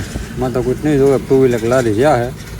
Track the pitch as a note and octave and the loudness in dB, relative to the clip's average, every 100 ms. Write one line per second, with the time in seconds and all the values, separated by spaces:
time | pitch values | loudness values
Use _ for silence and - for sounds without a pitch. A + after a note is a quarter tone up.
0 | - - - B2 B2+ B2 A#2+ B2 D3 C#3+ | 0 -6 -8 -6 -4 -2 -2 -2 0 2
1 | C#3 B2+ - C3+ C3 A#2+ A2+ B2+ A#2 G2+ | 2 2 2 2 4 2 0 0 2 2
2 | D3 B2+ B2 - - - | 2 2 0 -8 -14 -14